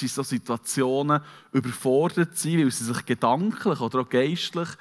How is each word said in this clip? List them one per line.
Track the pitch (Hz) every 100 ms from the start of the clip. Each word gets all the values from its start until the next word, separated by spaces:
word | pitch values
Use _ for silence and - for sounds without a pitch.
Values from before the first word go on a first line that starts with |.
in | 131
so | -
Situationen | 131 123 - 117 - - 127 135 143 147 147 - -
überfordert | 131 120 120 135 135 170 - 165 -
sind, | 156 165
weil | 139
sie | 120
sich | 117 120 -
gedanklich | 120 117 131 202 220 208 139
oder | 117 127
auch | 123
geistlich | 127 135 175 - 175 170 -